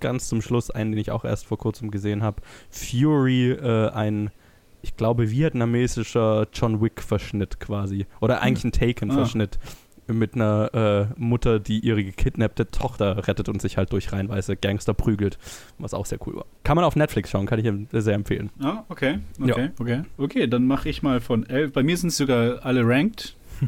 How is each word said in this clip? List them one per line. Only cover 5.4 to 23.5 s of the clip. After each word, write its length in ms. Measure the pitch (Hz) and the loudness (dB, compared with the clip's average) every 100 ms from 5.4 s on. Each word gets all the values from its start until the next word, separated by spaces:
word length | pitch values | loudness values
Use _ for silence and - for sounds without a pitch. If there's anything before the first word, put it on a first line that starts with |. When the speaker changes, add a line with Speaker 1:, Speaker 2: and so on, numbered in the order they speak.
| 156 123 120 120 123 - 110 117 110 107 107 | 0 2 2 2 2 -2 -2 2 2 2 0
Speaker 1:
John 280 | - 117 110 | 0 0 2
Wick-Verschnitt 800 | 110 - - 107 - 101 95 - | 0 -2 -2 -2 -2 -4 -4 -6
quasi. 460 | - 101 98 98 98 - | -6 -4 -4 -4 -6 0
Oder 200 | 113 123 | 2 4
eigentlich 220 | - - | 2 2
ein 80 | 120 | 2
Taken-Verschnitt. 840 | - 117 123 104 - 123 110 104 - | 2 2 0 0 0 0 0 0 -2
Speaker 2:
Ah. 500 | - - _ - - | -6 -16 _ -18 -4
Speaker 1:
Mit 220 | 110 110 | 0 0
einer, 400 | 120 107 107 107 | 2 2 4 2
äh, 460 | 117 107 101 104 - | 2 2 4 0 -2
Mutter, 400 | 117 120 123 110 | 0 2 4 2
die 180 | 104 110 | 2 0
ihre 240 | 120 107 | 2 2
gekidnappte 680 | 95 - 131 - 110 - 113 | 0 0 0 2 0 0 -2
Tochter 560 | - 131 - 104 98 - | 0 -2 0 0 0 0
rettet 200 | 98 104 | -2 -2
und 140 | 101 | -2
sich 140 | - - | -2 -2
halt 160 | 95 | 0
durch 200 | 98 - | -2 -2
reihenweise 440 | 98 98 101 95 98 | -4 -2 -4 -4 -2
Gangster 360 | 98 101 - | -2 0 0
prügelt, 460 | 101 - 101 101 - - - - - | 0 0 0 -2 -4 -16 -18 -20 -14
was 160 | 165 | -8
auch 100 | - | -6
sehr 140 | 101 - - | -6 -6 -8
cool 80 | |
war. 120 | - - - | -10 -14 -6
Kann 100 | - | 0
man 100 | 156 | 4
auf 120 | 170 147 | 4 2
Netflix 340 | 151 - - | 2 0 -2
schauen, 160 | 98 101 | -2 0
kann 140 | 113 | 0
ich 60 | 113 | 0
em-, 200 | 101 107 | -2 -2
sehr 220 | 117 107 | -2 0
empfehlen. 360 | 101 98 104 104 - | 0 0 -2 -4 -6
Speaker 2:
Ah, 220 | 139 214 220 | -4 -4 -8
okay, 320 | 170 131 190 - - | -4 -2 -2 -8 -2
Speaker 1:
Ja. 160 | 127 | 0
Speaker 2:
okay, 160 | 117 135 - | 0 -2 -4
okay. 240 | 117 123 175 - | -4 -2 -4 -6
Okay, 280 | 139 254 147 | -4 0 2
dann 180 | 120 127 | 4 2
mach 180 | 139 | 2
ich 200 | 156 139 | -2 -2
mal 160 | 147 123 | 0 0
von 280 | - 117 - | 2 0 0
elf, 240 | 131 151 | -2 0
bei 120 | 139 | 2
mir 120 | 139 170 | 2 2
sind's 200 | 175 - | 0 0
sogar 480 | 135 123 117 123 135 | 2 4 2 0 0
alle 180 | 127 | 2
ranked. 520 | 117 127 202 - - - - | 4 4 2 -2 -14 -16 -18